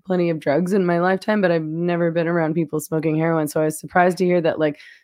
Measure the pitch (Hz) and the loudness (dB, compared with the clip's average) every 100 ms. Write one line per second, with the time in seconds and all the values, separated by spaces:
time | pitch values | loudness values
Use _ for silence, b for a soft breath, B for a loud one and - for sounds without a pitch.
0 | - 180 175 160 147 143 180 202 175 170 | -4 -2 0 -2 0 0 2 0 2 2
1 | 180 190 - 214 185 170 156 160 175 170 | 2 0 0 0 2 0 -2 -4 -2 0
2 | 170 165 165 170 156 160 156 156 - 160 | 0 0 0 0 0 0 -2 -4 -4 -2
3 | 160 156 160 165 151 160 156 151 156 185 | 0 0 0 0 -2 0 -2 -4 -2 2
4 | 180 175 180 180 165 - 156 143 B B | 2 2 2 2 0 0 -2 -2 B B